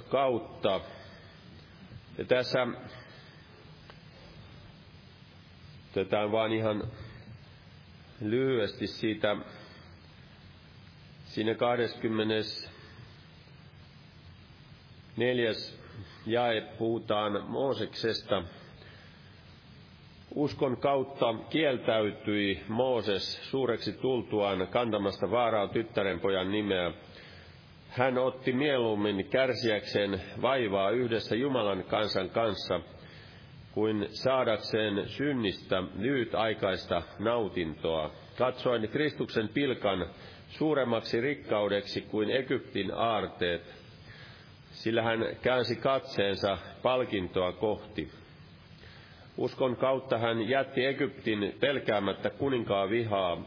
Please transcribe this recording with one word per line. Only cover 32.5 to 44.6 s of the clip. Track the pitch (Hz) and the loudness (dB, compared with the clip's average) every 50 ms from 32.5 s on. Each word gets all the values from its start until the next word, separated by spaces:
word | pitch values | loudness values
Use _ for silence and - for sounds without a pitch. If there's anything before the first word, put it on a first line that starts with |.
| 95 - - - 95 87 82 - - - - - - - - - - - - - - - - - - | 2 0 -2 0 0 -2 -2 -6 -16 -18 -18 -20 -20 -20 -20 -20 -20 -20 -20 -20 -20 -20 -16 -6 -2
kuin | 101 107 110 107 107 101 - | 0 2 2 2 2 0 -2
saadakseen | - - - 131 131 131 123 117 107 104 - - - 110 107 107 101 101 78 - | -4 -2 0 2 4 4 4 2 2 0 0 0 0 2 2 2 2 0 -2 -2
synnistä | - - 135 147 143 123 110 95 90 - - - 101 92 92 76 - 92 | -4 -2 -2 0 0 2 2 0 0 -2 -2 -2 0 0 0 -2 -4 -2
lyhytaikaista | 101 131 143 131 113 - - 87 110 110 104 - - 98 92 90 - - 92 87 82 - - - | -2 0 2 0 0 0 0 0 2 2 0 0 0 0 0 0 -2 -2 -2 -2 -2 -4 -8 -2
nautintoa. | 101 113 120 120 110 92 82 95 82 80 73 - - 82 80 80 78 76 - - - - - - | 0 0 2 2 0 -2 -2 -2 -4 -4 -4 -2 0 0 2 2 0 -2 -6 -10 -18 -10 -2 0
Katsoen | 120 127 123 - - 131 120 113 110 104 | 0 0 0 0 0 2 2 2 0 0
Kristuksen | - 143 151 147 143 - 131 107 - 117 110 104 | 0 0 0 0 0 -2 -6 -2 0 0 0 0
pilkan | - 139 143 131 117 - - 101 95 92 87 82 - - - - - - - - | 0 0 2 2 0 0 0 0 2 2 -2 -4 -6 -14 -18 -18 -18 -18 -18 -12
suuremmaksi | - - 151 156 151 135 127 120 117 110 - - - 117 | -4 0 2 2 4 4 4 4 2 0 0 2 0 2
rikkaudeksi | 120 143 143 - - - 110 104 104 101 101 101 98 - - 104 | 2 2 -2 -2 -2 0 2 2 4 4 2 2 0 -2 -6 -6
kuin | - - - 107 107 104 | -6 -2 0 2 2 4
Egyptin | 113 131 135 - 139 117 - - - 101 95 95 - | 2 2 2 2 0 -2 -2 -2 -4 -2 -2 0 0
aarteet, | - 110 117 113 101 92 85 - - 90 87 85 82 - - - - - - - - - - - - - - - - - - - - | 2 2 2 2 2 0 -2 -2 0 0 0 0 -2 -4 -10 -18 -20 -20 -20 -20 -20 -20 -20 -18 -18 -18 -18 -18 -20 -20 -20 -20 -20